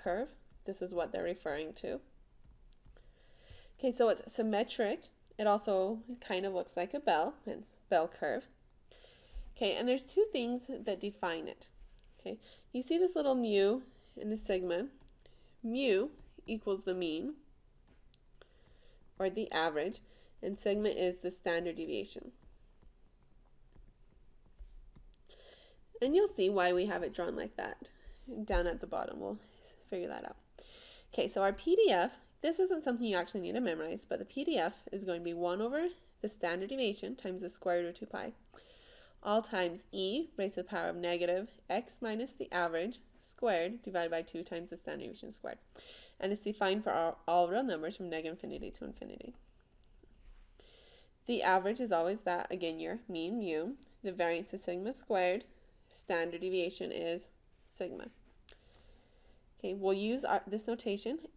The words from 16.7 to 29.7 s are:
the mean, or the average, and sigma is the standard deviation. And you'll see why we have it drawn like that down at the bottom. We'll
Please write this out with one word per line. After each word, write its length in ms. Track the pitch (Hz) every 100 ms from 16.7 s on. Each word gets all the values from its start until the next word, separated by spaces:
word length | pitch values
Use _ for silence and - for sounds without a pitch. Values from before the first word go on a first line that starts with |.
| 196
the 100 | 196
mean, 400 | 185 175 156 233 302 - - - - - - - - - - - - - - - - - -
or 100 | 190
the 220 | 185 226
average, 480 | - 165 151 170 220 - - - -
and 160 | - 202
sigma 340 | 208 202 208
is 280 | - 180 180
the 140 | 175
standard 420 | 185 - 170 175
deviation. 560 | 165 160 117 - - - - - - - - - - - - - - - - - - - - - - - - - - - - - - - - - - - - - - - -
And 140 | 254
you'll 140 | 330 403
see 200 | - 190
why 240 | 202 180
we 140 | 180 208
have 160 | 175
it 100 | 160
drawn 220 | 208 170
like 220 | 151 208 -
that 320 | - - - - - - - 220
down 240 | 214 185 175
at 120 | 165
the 60 | -
bottom. 320 | - - -
We'll 220 | - 208 - - -